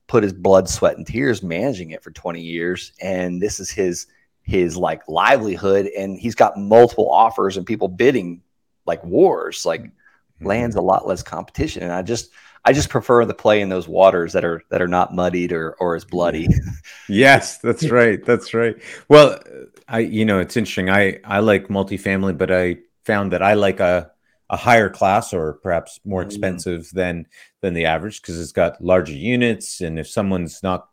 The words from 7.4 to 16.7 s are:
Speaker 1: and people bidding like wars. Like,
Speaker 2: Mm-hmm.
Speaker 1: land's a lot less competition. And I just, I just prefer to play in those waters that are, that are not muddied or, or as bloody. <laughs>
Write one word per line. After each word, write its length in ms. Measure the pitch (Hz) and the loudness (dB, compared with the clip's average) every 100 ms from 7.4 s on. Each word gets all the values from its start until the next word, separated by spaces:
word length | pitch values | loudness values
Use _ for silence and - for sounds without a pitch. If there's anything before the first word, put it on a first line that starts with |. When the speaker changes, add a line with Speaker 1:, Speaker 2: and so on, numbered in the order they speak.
| 98 95 | -4 -4
Speaker 1:
and 100 | 90 | -6
people 220 | 107 95 | -4 -4
bidding 540 | 90 123 127 87 85 _ _ _ _ - | 0 2 2 -4 -12 _ _ _ _ -8
like 180 | 82 | -6
wars. 600 | 87 107 185 95 82 - 85 | -2 2 2 2 -6 -6 -6
Like, 160 | 82 - _ _ _ _ - | -6 -8 _ _ _ _ -10
Speaker 2:
Mm-hmm. 60 | 92 | -4
Speaker 1:
land's 260 | 113 120 104 | -2 -2 -2
a 40 | |
lot 260 | 92 95 - | 0 0 0
less 160 | 92 | -6
competition. 640 | - 80 90 - 151 92 | -8 -12 -10 -6 -6 -6
And 80 | 90 | -8
I 100 | 87 | -6
just, 280 | 92 117 - _ - _ | -4 -6 -8 _ -20 _
I 80 | - | 2
just 160 | 139 139 | 2 2
prefer 340 | 127 - 120 | -2 2 2
to 80 | 113 | 2
play 260 | - 110 107 | 0 2 2
in 80 | 98 | 0
those 180 | 92 82 | -6 -2
waters 460 | 87 95 87 82 | 4 6 6 0
that 120 | 90 | -2
are, 180 | 87 82 - | -2 -4 -4
that 140 | 90 | -2
are 60 | 90 | 0
not 260 | 90 90 | 0 0
muddied 380 | 92 90 90 87 | 0 -2 -2 -4
or, 240 | 85 80 - | -4 -6 -4
or 160 | 87 | -4
as 100 | 85 | -4
bloody. 440 | - 87 87 80 85 | -6 -2 -2 -2 0
<laughs> 560 | - - | 0 -2